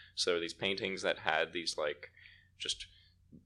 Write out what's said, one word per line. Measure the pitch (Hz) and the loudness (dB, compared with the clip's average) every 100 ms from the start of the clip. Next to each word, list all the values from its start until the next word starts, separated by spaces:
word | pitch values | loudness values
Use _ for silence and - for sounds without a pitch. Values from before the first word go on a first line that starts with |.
| - | -12
So | - - | -2 2
there | 87 | 2
were | |
these | 85 | 0
paintings | - 98 98 98 95 | -2 0 0 -2 0
that | 92 82 | 0 2
had | - 80 82 | 2 2 2
these, | 90 82 - | 0 -4 -2
like, | 76 73 - - - - - - | -2 -2 -10 -18 -20 -20 -20 -10
just | - - - - - _ _ - | -6 -6 -8 -18 -20 _ _ -20